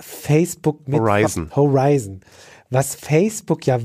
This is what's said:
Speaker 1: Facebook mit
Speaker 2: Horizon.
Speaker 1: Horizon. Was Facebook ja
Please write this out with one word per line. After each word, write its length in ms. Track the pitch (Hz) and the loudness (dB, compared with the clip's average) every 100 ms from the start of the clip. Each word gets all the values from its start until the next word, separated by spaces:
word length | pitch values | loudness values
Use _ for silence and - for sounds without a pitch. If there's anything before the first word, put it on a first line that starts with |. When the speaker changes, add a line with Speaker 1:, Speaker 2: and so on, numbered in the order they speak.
Speaker 1:
Facebook 880 | - - - 147 175 - 156 151 - | -20 -16 0 2 2 -2 -4 -4 -4
mit 100 | 131 | 0
Speaker 2:
Horizon. 520 | 110 104 104 95 80 | 2 2 2 -2 -6
Speaker 1:
Horizon. 640 | - 143 135 135 143 104 95 - - - - _ | 0 2 2 2 0 -2 -12 -20 -20 -20 -20 _
Was 260 | 127 139 - | -2 -2 -6
Facebook 720 | - 151 208 214 - 160 - | 0 2 2 -2 -4 -4 0
ja 120 | 123 | -2